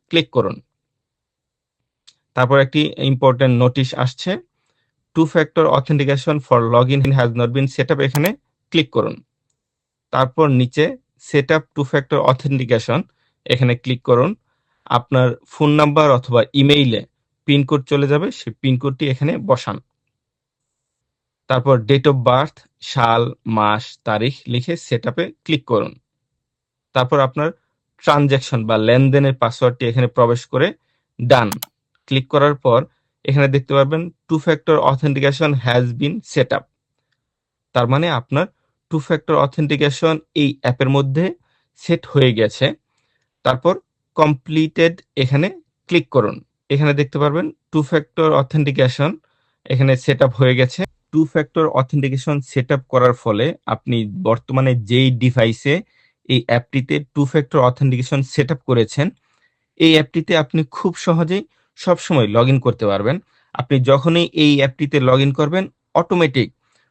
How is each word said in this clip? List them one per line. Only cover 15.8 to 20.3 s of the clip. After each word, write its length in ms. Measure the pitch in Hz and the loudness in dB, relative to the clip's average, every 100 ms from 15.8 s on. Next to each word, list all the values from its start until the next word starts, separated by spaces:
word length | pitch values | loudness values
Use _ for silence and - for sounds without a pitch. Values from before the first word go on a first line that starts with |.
| 147 147 151 | 2 4 4
অথবা 320 | 123 - 120 110 | 2 2 0 2
ইমেইলে 540 | 139 139 147 131 110 - _ _ _ | 2 4 4 2 -2 -8 _ _ _
পিন 220 | - 143 135 | 0 0 0
কোড 180 | 147 | -2
চলে 240 | 131 143 143 | -2 -2 0
যাবে, 220 | 147 202 | 0 -2
সেই 220 | - - - | -8 -14 -6
পিন 180 | 135 127 | -2 -2
কোডটি 300 | 139 135 147 | -2 -4 -4
এখানে 300 | 127 143 233 | -2 -4 -4
বসান। 420 | 214 123 - 101 - _ _ _ _ | -2 -2 -4 -10 -14 _ _ _ _